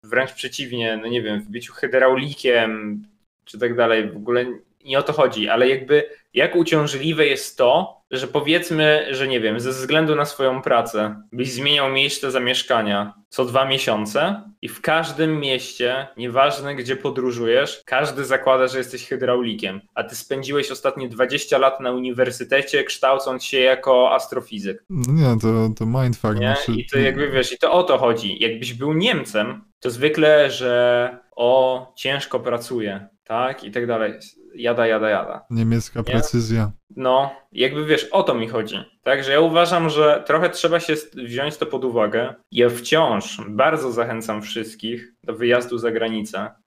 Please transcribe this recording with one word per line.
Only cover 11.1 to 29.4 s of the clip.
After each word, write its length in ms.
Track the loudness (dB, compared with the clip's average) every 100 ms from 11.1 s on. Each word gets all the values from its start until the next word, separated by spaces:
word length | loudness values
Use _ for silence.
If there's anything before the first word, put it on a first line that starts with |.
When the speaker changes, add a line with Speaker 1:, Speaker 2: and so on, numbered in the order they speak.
| -6 -12
Speaker 1:
byś 200 | -6 -6
zmieniał 360 | -2 0 2 2
miejsce 400 | 0 0 -2 -2
zamieszkania 800 | -2 0 -2 0 0 2 -2 -4 -10 _
co 160 | -4 0
dwa 200 | 0 0
miesiące 760 | 0 0 -2 -2 0 -2 -2 -10 _
i 60 | -16
w 140 | -6
każdym 580 | 0 0 -2 -2 -2 0
mieście, 680 | -2 -2 -4 -4 -2 -2 -6 -10
nieważne 580 | -2 2 2 2 -8 -8
gdzie 200 | -6 -4
podróżujesz, 840 | -4 -2 -4 -2 2 2 2 -6 -2
każdy 400 | -2 -2 -4 -2
zakłada, 420 | 0 4 4 2
że 100 | -2
jesteś 300 | -6 -10 -8
hydraulikiem, 720 | -4 0 0 0 -4 -6 -8 _ -8
a 80 |
ty 120 | -8 -10
spędziłeś 560 | -8 -8 -2 -4 -4
ostatnie 380 | -2 -4 -4 -10
dwadzieścia 480 | -2 0 0 0 4
lat 220 | 4 2
na 120 | -4
uniwersytecie, 920 | -4 -4 0 0 0 0 0 2 -2
kształcąc 600 | -2 0 2 2 0 -6
się 160 | -2 4
jako 560 | 4 4 4 6 6 4
astrofizyk. 680 | 0 -8 -8 -8 -8 -10 _
Speaker 2:
No 240 | -4 0
nie, 260 | 4 4 4
to, 300 | 2 2 0 -2
to 80 | -2
mindfuck, 500 | 0 -2 -2 -2 0
Speaker 1:
Nie? 160 | 0 0
Speaker 2:
znaczy 160 | -2
Speaker 1:
I 140 | -4 -2
to 140 | 0
jakby, 320 | 0 0 -2
wiesz, 220 | 0 -2
i 40 | 0
to 140 | 2
o 120 | 4
to 140 | 4 2
chodzi. 400 | 2 0 -4 -2
Jakbyś 340 | -2 -2 -8
był 200 | -6 -2
Niemcem, 680 | 0 0 0 -2 -2